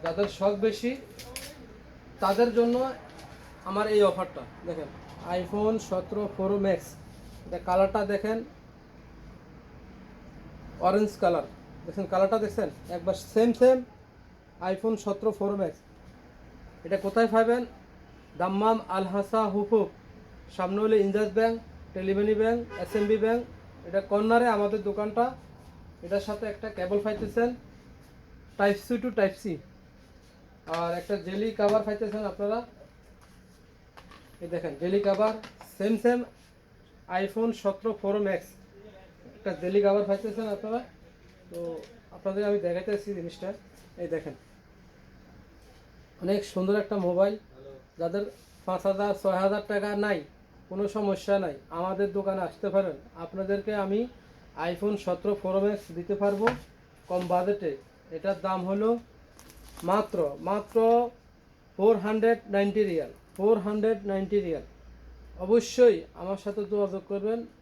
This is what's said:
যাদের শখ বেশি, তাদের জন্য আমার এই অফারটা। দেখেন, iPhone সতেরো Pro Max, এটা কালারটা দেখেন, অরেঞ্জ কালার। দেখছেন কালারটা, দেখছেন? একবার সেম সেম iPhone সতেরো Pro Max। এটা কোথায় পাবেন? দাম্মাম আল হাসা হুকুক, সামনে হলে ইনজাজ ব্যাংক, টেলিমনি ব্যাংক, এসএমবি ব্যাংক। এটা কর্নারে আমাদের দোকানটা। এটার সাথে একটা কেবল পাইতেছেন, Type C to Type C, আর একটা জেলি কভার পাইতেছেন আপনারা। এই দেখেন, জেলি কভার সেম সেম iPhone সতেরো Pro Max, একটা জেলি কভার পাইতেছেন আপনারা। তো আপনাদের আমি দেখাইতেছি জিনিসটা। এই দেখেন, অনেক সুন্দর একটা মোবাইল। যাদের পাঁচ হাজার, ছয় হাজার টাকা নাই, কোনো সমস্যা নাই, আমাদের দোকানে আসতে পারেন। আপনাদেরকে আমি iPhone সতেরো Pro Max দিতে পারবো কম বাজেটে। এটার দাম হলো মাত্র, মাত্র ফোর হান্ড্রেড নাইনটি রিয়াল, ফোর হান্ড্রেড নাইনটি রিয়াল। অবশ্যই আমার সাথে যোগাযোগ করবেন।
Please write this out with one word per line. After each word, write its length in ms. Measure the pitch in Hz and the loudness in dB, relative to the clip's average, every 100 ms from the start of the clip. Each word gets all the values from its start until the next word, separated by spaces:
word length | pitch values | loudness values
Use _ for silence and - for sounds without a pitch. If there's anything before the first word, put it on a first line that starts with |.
যাদের 240 | 165 165 202 - | -4 0 -2 2
শখ 160 | 196 202 220 | 0 2 0
বেশি, 260 | 208 233 269 - - - - - - - - - - - - | 0 -4 -4 -10 -18 -14 -14 -14 -16 -20 -20 -20 -20 -20 -4
তাদের 260 | 190 196 240 220 | 0 4 4 4
জন্য 180 | 233 240 262 254 - - - - - - - | 4 4 0 -4 -14 -20 -20 -20 -20 -14 -6
আমার 160 | 196 214 208 | -2 2 6
এই 60 | 202 | 6
অফারটা। 340 | 185 185 147 120 - 170 | 4 -4 -6 -14 -14 -10
দেখেন, 220 | 160 143 - - - 170 180 | -8 -8 -12 -18 -16 -4 -4
iPhone 380 | 175 196 208 220 - | -2 0 2 0 -2
সতেরো 340 | 185 180 208 202 - | -4 -4 -6 -6 -2
Pro 200 | 190 202 196 | 0 2 2
Max, 160 | 175 - - - - - - - | 0 -2 -16 -18 -18 -18 -18 -10
এটা 140 | 175 175 | -8 0
কালারটা 340 | 180 196 214 196 | 4 4 2 0
দেখেন, 240 | 202 208 226 233 - - - - - - - - - - - - - - - - - - - - - - - 175 | -2 0 -4 -6 -16 -20 -20 -20 -20 -20 -20 -20 -20 -20 -20 -20 -20 -20 -20 -20 -20 -20 -18 -18 -18 -16 0 2
অরেঞ্জ 240 | 196 214 - | 4 2 2
কালার। 240 | 190 170 143 - - - 170 | 2 2 -2 -12 -20 -16 -12
দেখছেন 220 | 185 190 | -8 -2
কালারটা, 240 | 190 196 226 | 2 4 4
দেখছেন? 260 | 208 220 175 - - 175 | 0 -2 -4 -6 -10 -6
একবার 200 | 170 185 - | -2 -4 0
সেম 160 | - 233 233 | 4 4 8
সেম 160 | 247 254 247 - - - - - - - 180 | 6 6 2 -16 -20 -20 -20 -20 -20 -8 -4
iPhone 240 | 190 226 214 214 | -2 0 -2 -2
সতেরো 260 | 196 220 214 | -2 -2 0
Pro 160 | 202 202 | -2 0
Max। 120 | 175 - - - - - - - - - - - 170 | -2 -4 -18 -20 -20 -20 -20 -20 -20 -20 -20 -16 -4
এটা 120 | 190 196 | -2 0
কোথায় 240 | 202 226 220 | 2 4 4
পাবেন? 260 | 226 240 233 - - - - - - - | 4 2 0 -10 -20 -20 -20 -20 -20 -4
দাম্মাম 360 | 180 196 214 226 - 190 | -2 2 4 2 0 -2
আল 120 | 190 | -2
হাসা 280 | 196 196 220 214 | -2 0 0 0
হুকুক, 360 | 196 202 226 196 - - - - - - - | 0 2 2 2 -4 -20 -20 -20 -20 -18 -6
সামনে 220 | 185 202 | -2 0
হলে 120 | 214 220 196 | 4 4 4
ইনজাজ 240 | 202 208 185 | 2 0 2
ব্যাংক, 180 | 226 226 - - - | 2 0 -8 -20 -14
টেলিমনি 420 | 185 190 196 208 214 | -6 -2 2 2 4
ব্যাংক, 180 | 220 233 233 202 | 2 2 -2 -8
এসএমবি 340 | 190 214 208 220 | -2 0 2 4
ব্যাংক। 180 | 220 233 240 - - - - | 4 2 -2 -14 -20 -18 -4
এটা 140 | 190 196 | -4 0
কর্নারে 360 | 202 214 233 240 208 | 2 6 6 6 4
আমাদের 260 | 208 214 202 | 2 0 -2
দোকানটা। 340 | 202 208 214 247 262 - - - - - - 170 | -2 -2 0 0 -2 -18 -20 -20 -20 -20 -16 -4
এটার 200 | 196 202 | -2 -2
সাথে 180 | 208 220 | -6 -6
একটা 140 | 202 220 208 | -8 -10 -6
কেবল 220 | 180 202 208 | 0 0 0
পাইতেছেন, 440 | 208 214 - 240 247 - - - - - - - - - - | -2 -2 0 0 0 -12 -20 -20 -20 -20 -20 -20 -20 -20 0
Type 220 | 202 202 - | 2 2 -2
C 20 | 240 | -4
to 60 | 247 220 | -2 2
Type 180 | 196 190 | 0 0
C, 20 | 214 160 - - - - - - - - - - - 165 | -8 -8 -10 -20 -20 -20 -20 -20 -20 -20 -20 -20 -6 -2
আর 140 | 170 175 | -2 -2
একটা 160 | 170 202 170 | -2 -4 -2
জেলি 240 | 196 226 214 | -2 -2 2
কভার 220 | 208 214 214 | 4 4 2
পাইতেছেন 360 | 208 214 208 208 | -2 -4 -4 -6
আপনারা। 280 | 185 202 220 240 - - - - - - - - - - - - - - - - - | -4 -2 -2 -4 -16 -20 -20 -20 -20 -20 -20 -20 -20 -20 -20 -20 -20 -20 -20 -20 -14
এই 60 | 170 | -6
দেখেন, 200 | 170 160 139 | -4 -4 -4
জেলি 180 | 175 202 202 | 0 2 2
কভার 260 | 196 214 220 - - - - | 4 2 0 -10 -20 -20 -4
সেম 160 | 202 220 | 0 2
সেম 160 | 240 247 240 - - - - - - - - 185 | 4 2 -2 -12 -20 -20 -20 -20 -20 -20 -4 -2
iPhone 280 | 196 208 226 226 | -2 0 0 0
সতেরো 300 | 202 196 226 208 | -2 0 -4 -2
Pro 180 | 196 208 202 | 0 0 2
Max, 140 | 185 - - - - - - - - - - | 0 -4 -20 -20 -20 -20 -20 -20 -20 -20 -10
একটা 140 | 202 175 | -8 -4
জেলি 180 | 180 196 202 | 0 4 6
কভার 200 | 202 190 | 4 2
পাইতেছেন 380 | 196 226 208 220 202 | 0 -2 -6 -4 -4
আপনারা। 240 | 214 233 254 - - - - - - | -4 -4 -6 -18 -20 -20 -20 -20 -14
তো 80 | 170 170 165 143 - - 180 | -10 -8 -8 -14 -20 -20 -8
আপনাদের 260 | 196 190 208 | -4 -2 0
আমি 80 | 202 175 | 0 0
দেখাইতেছি 440 | 170 185 202 208 190 | -2 -2 -4 -4 -6
জিনিসটা। 320 | 170 - 185 208 - - - - | -8 -8 -10 -10 -14 -20 -20 -10
এই 60 | 175 | -6
দেখেন, 220 | 165 151 135 - - - - - - - - - - - - - - - - - - | -4 -6 -14 -20 -20 -20 -20 -20 -20 -20 -20 -20 -20 -20 -20 -20 -20 -20 -20 -20 -8
অনেক 160 | 175 202 - | 0 0 0
সুন্দর 220 | - 185 202 | -2 2 2
একটা 120 | - 202 180 | 0 0 0
মোবাইল। 280 | 175 196 214 - - 139 135 - - | 4 2 2 -10 -20 -20 -20 -20 -6
যাদের 220 | 165 190 202 - - - - | -2 -2 -4 -10 -20 -12 -6
পাঁচ 140 | 185 196 | -2 0
হাজার, 240 | 190 202 196 | 0 0 0
ছয় 180 | 196 185 | 0 2
হাজার 200 | 196 208 208 | 2 0 -2
টাকা 180 | 202 208 208 208 | -2 -2 -2 0
নাই, 140 | 185 147 - - - - | -2 -4 -20 -20 -20 -12
কোনো 140 | 190 202 214 | -4 -2 0
সমস্যা 400 | 202 190 - 196 180 | 0 -2 2 0 0
নাই, 100 | 139 - 165 | -6 -10 -6
আমাদের 280 | 185 190 202 196 | -4 0 -2 0
দোকানে 240 | 196 190 175 | -2 -2 -4
আসতে 200 | - 202 190 | -4 0 2
পারেন। 200 | 190 139 - - | 0 -4 -12 -14
আপনাদেরকে 500 | 170 190 190 202 202 208 190 | -12 -6 -2 -2 0 -2 0
আমি 160 | 202 247 - - - - - 165 | 0 -2 -6 -20 -20 -20 -6 -4
iPhone 240 | 175 202 202 185 | -2 -2 -2 -2
সতেরো 280 | 180 208 202 | -2 -2 -2
Pro 180 | 185 190 202 | 0 2 2
Max 140 | 208 - 170 | 0 -6 -10
দিতে 180 | 175 202 | -4 0
পারবো 240 | 202 202 226 254 - - - - - | 0 2 0 0 -12 -20 -20 -20 -4
কম 140 | 180 175 | -4 2
বাজেটে। 380 | 180 180 202 180 135 - - - 160 | 0 2 -2 -2 -6 -12 -20 -14 -6
এটার 220 | 190 196 190 | -4 -2 -2
দাম 120 | 185 180 | -2 -2
হলো 200 | 196 220 233 - - - - - - - - 170 | 0 2 0 -4 -20 -20 -20 -20 -20 -20 -10 0
মাত্র, 280 | 202 214 196 151 143 165 | 0 0 0 -2 -2 -4
মাত্র 280 | 202 202 233 226 233 240 - - - - - - - | -4 0 2 6 6 4 -4 -20 -20 -20 -20 -20 2
ফোর 200 | 202 220 196 | 4 4 2
হান্ড্রেড 340 | 220 226 233 - 196 | 2 4 2 2 2
নাইনটি 280 | 202 214 202 | 2 2 2
রিয়াল, 200 | 165 127 - - - | 0 -4 -10 -20 0
ফোর 200 | 196 220 190 | 2 4 2
হান্ড্রেড 340 | 214 220 220 202 | 0 0 0 -2
নাইনটি 260 | 196 190 202 185 | -2 0 0 0
রিয়াল। 200 | 151 - - - - - - - - 185 | -4 -8 -20 -20 -20 -20 -20 -20 -10 2
অবশ্যই 520 | 233 226 - 247 175 160 - | 2 2 6 6 6 -2 -12
আমার 180 | 175 196 208 | -6 -6 -6
সাথে 160 | 208 196 | -6 -4
যোগাযোগ 320 | 208 196 190 190 | -2 -2 -2 -6
করবেন। 280 | 202 202 233 233 - | -4 -2 -4 -6 -18